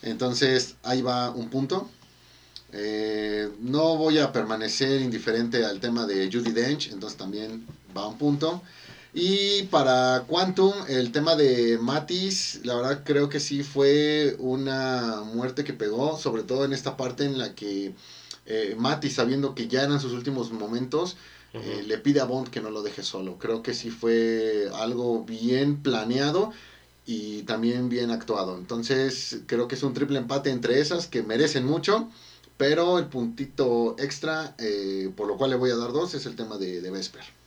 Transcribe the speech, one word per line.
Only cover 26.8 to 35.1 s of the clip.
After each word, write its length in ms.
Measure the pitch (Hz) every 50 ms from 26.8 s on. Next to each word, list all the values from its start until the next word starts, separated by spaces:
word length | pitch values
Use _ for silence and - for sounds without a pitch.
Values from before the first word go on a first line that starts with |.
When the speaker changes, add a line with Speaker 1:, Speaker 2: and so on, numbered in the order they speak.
| - _ _ _ _ -
Speaker 1:
y 360 | 117 107 104 107 104 104 101
también 460 | 95 113 107 113 117 123 123 123 123
bien 220 | 120 120 120 117
actuado. 460 | 117 113 - - 113 101 95 92 92 90
Entonces, 840 | 90 90 123 117 113 113 135 131 135 135 127 - - - 120 113 - -
creo 200 | - 120 120 120
que 80 | 139
es 80 | 131 -
un 100 | 139 123
triple 240 | 120 143 143 143 135
empate 320 | 120 117 139 139 139 143
entre 280 | 131 120 117 127 120 135
esas 260 | 151 147 180 175 170 -
que 160 | - 123 107
merecen 420 | 104 110 120 151 151 151 139 127
mucho, 440 | 131 151 170 - - 202 226 233 - - - - - - - - - _ _
pero 420 | 139 139 151 165 170 175 180 180
el 80 | 160 143
puntito 880 | - 127 120 117 117 - 139 135 - - 139 123 120 117 117 113 113 -
extra, 560 | 139 139 143 - - 160 156 156 160 147 - -
eh, 520 | 117 107 104 101 98 98 98 98 95 95